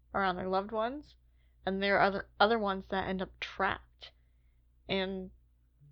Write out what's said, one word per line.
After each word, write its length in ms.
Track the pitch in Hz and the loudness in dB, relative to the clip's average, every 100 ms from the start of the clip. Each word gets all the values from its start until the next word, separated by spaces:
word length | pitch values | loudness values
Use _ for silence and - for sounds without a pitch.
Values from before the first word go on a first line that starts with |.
| _ | _
around 220 | - 190 180 | -2 0 0
their 120 | 185 | 0
loved 220 | 185 208 | -2 -2
ones, 440 | 220 226 285 - - _ _ _ _ - | -2 -4 -4 -12 -20 _ _ _ _ -4
and 160 | 190 | 0
there 160 | 202 196 | 4 6
are 40 | |
other, 280 | 196 190 - - | 4 2 -4 2
other 200 | 208 233 | 4 4
ones 260 | 202 190 - | 0 -4 -4
that 180 | - - | -4 -2
end 140 | 190 | -4
up 160 | 185 - | -6 -8
trapped. 720 | - - 196 - - _ - - _ _ _ _ _ _ - | -10 -2 -2 -2 -10 _ -20 -20 _ _ _ _ _ _ -6
And 440 | 190 190 190 185 - _ _ _ _ - | -4 -2 -6 -10 -16 _ _ _ _ -20